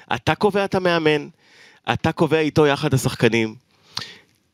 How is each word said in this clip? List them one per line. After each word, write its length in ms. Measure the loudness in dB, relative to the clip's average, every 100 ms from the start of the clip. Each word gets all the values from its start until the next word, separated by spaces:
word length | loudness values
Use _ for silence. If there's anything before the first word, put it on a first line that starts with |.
| -8 -6
אתה 200 | -2 0
קובע 300 | 0 0 -2
את 100 | 0
המאמן, 520 | 0 2 2 0 -2 -16 _ -20 -20 _ -6
אתה 180 | -4 -2
קובע 280 | 0 0 2
איתו 280 | 0 2 2
יחד 260 | 2 0
השחקנים." 600 | -2 -2 0 2 2 -2 -6 _ _ _ -14 -14 -20 _ _ _